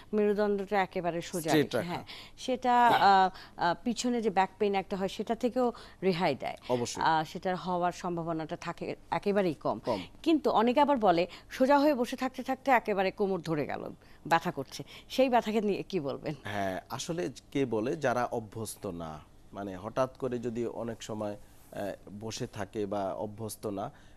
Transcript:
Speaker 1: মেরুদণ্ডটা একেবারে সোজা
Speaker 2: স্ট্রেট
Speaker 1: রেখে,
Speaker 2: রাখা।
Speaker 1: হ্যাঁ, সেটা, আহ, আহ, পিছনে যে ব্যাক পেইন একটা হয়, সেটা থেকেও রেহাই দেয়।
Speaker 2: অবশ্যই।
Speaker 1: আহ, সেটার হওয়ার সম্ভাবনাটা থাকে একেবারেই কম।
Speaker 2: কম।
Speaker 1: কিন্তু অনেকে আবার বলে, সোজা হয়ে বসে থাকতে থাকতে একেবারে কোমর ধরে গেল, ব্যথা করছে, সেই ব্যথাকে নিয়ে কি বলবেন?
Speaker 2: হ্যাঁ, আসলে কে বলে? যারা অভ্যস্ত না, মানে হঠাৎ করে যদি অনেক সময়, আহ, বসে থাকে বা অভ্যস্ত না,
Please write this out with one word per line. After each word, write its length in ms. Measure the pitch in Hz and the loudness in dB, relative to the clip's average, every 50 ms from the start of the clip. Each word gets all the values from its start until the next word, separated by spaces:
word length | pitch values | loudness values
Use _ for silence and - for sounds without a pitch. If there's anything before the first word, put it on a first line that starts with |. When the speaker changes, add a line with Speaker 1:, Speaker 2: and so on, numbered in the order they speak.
| - - - | -10 -4 0
Speaker 1:
মেরুদণ্ডটা 680 | 208 208 208 208 196 208 202 208 202 196 185 208 196 | 2 2 2 2 2 2 0 0 -2 -2 0 0 0
একেবারে 400 | 185 180 - 190 170 175 160 170 | 0 0 -2 -2 -2 -2 -2 -4
সোজা 280 | 165 - - 180 156 160 | -6 -4 -6 -4 0 2
Speaker 2:
স্ট্রেট 160 | 147 156 135 | 4 4 2
Speaker 1:
রেখে, 120 | - - 120 | 2 0 -2
Speaker 2:
রাখা। 120 | 104 175 | -2 -2
Speaker 1:
হ্যাঁ, 160 | 175 139 - - - - - - - - | -6 -8 -8 -12 -14 -16 -16 -18 -18 -10
সেটা, 500 | - - 254 240 - 247 247 240 240 233 | -4 -4 -4 0 2 4 6 6 8 8
আহ, 720 | - - 170 202 196 190 190 185 - - - - - - | 6 8 8 8 8 8 6 6 2 -4 -14 -18 -6 -2
আহ, 140 | - 175 170 - - | 0 0 0 0 -2
পিছনে 380 | 247 220 - - 247 240 240 | -4 -4 -2 -2 -2 0 0
যে 80 | 214 220 | 0 2
ব্যাক 200 | 170 190 190 190 - - | 2 2 2 2 0 0
পেইন 160 | 220 202 202 | 0 2 2
একটা 220 | 196 185 - 208 185 | 0 -2 -2 -4 -2
হয়, 100 | 196 185 | -2 -4
সেটা 280 | - - 208 - 233 | -4 -6 -4 -4 -2
থেকেও 360 | 226 - 247 220 254 247 240 226 - - - - - - | -2 0 -2 0 2 0 0 0 -4 -12 -20 -14 -2 0
রেহাই 320 | 190 180 160 190 160 135 | 0 2 2 2 2 0
দেয়। 220 | 104 - 65 - - - - | 0 -4 -8 -8 -8 -2 -2
Speaker 2:
অবশ্যই। 320 | 123 123 120 - - - - | 0 0 0 -2 -2 0 2
Speaker 1:
আহ, 200 | 151 160 156 156 | 4 4 4 2
সেটার 320 | - - 185 - 190 180 | 0 -6 -6 -4 -2 -4
হওয়ার 360 | 170 160 185 180 175 175 175 | -2 -2 -2 -2 0 0 0
সম্ভাবনাটা 640 | 170 - - 180 175 165 165 165 165 160 160 151 175 - | -2 -2 -6 -6 -4 -4 -4 -4 -4 -4 -4 -6 -8 -8
থাকে 380 | - 175 165 - 180 104 - - - - | -8 -10 -8 -8 -8 -8 -8 -10 -8 -6
একেবারেই 420 | - 165 - 208 190 208 196 175 143 | -6 -2 0 0 0 2 2 0 0
কম। 260 | - - 143 110 110 - | -2 -2 -2 -2 -2 -2
Speaker 2:
কম। 160 | 127 113 95 85 - - - - | -2 -2 -2 -2 -8 -14 -4 2
Speaker 1:
কিন্তু 260 | 311 339 294 - 233 | 2 2 4 4 4
অনেকে 300 | 120 180 220 247 247 294 | 4 4 4 4 6 4
আবার 180 | 285 277 285 240 | 4 4 4 4
বলে, 300 | 214 190 170 165 180 - - - - - | 6 6 6 6 2 0 -4 -12 -18 -16
সোজা 300 | - - 262 254 285 277 | 0 2 4 6 6 6
হয়ে 160 | 277 302 294 | 6 4 4
বসে 200 | 233 247 - 262 | 2 0 -2 -2
থাকতে 280 | - 262 262 - - 247 | -4 -4 -6 -6 -6 -6
থাকতে 280 | - 262 - - - | -6 -6 -4 2 4
একেবারে 400 | 262 226 220 220 208 185 190 190 | 4 4 4 2 0 0 0 0
কোমর 280 | 185 - 208 190 190 175 | 0 0 0 0 0 -2
ধরে 260 | 156 160 165 147 135 | -2 -2 -2 -2 -2
গেল, 240 | - 101 104 - - - - - - - - - 156 | -2 -4 -6 -8 -10 -12 -14 -18 -20 -20 -16 0 2
ব্যথা 240 | 160 165 - 180 | 2 2 2 0
করছে, 320 | - 143 135 - - - 143 - - - - - | -4 -4 -8 -8 -10 -12 -12 -12 -14 -18 -16 -6
সেই 200 | - - 262 269 | 2 2 4 6
ব্যথাকে 320 | 247 233 - 214 214 226 | 6 4 2 2 0 0
নিয়ে 220 | 196 208 185 135 151 | 0 0 0 0 -2
কি 160 | - - 180 | -4 -4 -4
বলবেন? 340 | 139 139 123 131 - 143 156 - - | -2 -2 -4 -4 -6 -8 -8 -8 -8
Speaker 2:
হ্যাঁ, 380 | 104 104 104 98 95 92 90 - - | -6 -4 -2 -2 -2 -4 -6 -8 -8
আসলে 400 | - 123 - - 165 170 180 160 123 - - - | -10 -8 -6 -6 -4 -4 -4 -6 -6 -10 -16 -6
কে 140 | - 143 135 | -2 -2 0
বলে? 320 | 123 113 107 107 131 165 165 | 0 0 -2 0 -2 -2 0
যারা 280 | 139 127 117 123 123 | 0 0 0 0 0
অভ্যস্ত 640 | - 120 120 113 104 104 113 110 101 - - - 104 | -2 -4 -6 -8 -8 -10 -10 -10 -10 -10 -10 -8 -8
না, 320 | 85 85 82 80 78 76 78 - - - - - - | -8 -6 -8 -10 -10 -12 -16 -18 -20 -20 -20 -18 -12
মানে 240 | 98 101 101 92 90 | -10 -10 -8 -8 -8
হঠাৎ 400 | 92 113 113 135 131 131 - - | -10 -6 -2 -2 -2 -2 -2 -6
করে 220 | 135 127 123 120 | -6 -4 -4 -4
যদি 260 | 117 123 113 120 117 | -4 -4 -4 -4 -4
অনেক 380 | 107 - - 117 117 117 - - | -4 -4 -6 -8 -8 -8 -10 -10
সময়, 320 | - 113 107 107 104 104 | -10 -8 -6 -6 -6 -6
আহ, 560 | 101 - - - - - - - - 101 98 - - - - 95 104 | -8 -12 -20 -20 -20 -20 -16 -10 -8 -6 -6 -8 -10 -14 -16 -16 -12
বসে 280 | 110 113 107 - 127 110 | -10 -10 -8 -8 -8 -8
থাকে 380 | - 113 101 - - 110 104 | -8 -8 -8 -6 -4 -6 -4
বা 280 | 98 104 101 98 95 78 | -2 -2 -2 -2 -4 -4
অভ্যস্ত 540 | - - 107 104 104 113 107 - - - 110 | -6 -8 -8 -8 -10 -10 -10 -10 -8 -8 -6
না, 240 | 98 98 104 139 - - - - - | -6 -6 -6 -8 -10 -14 -20 -20 -20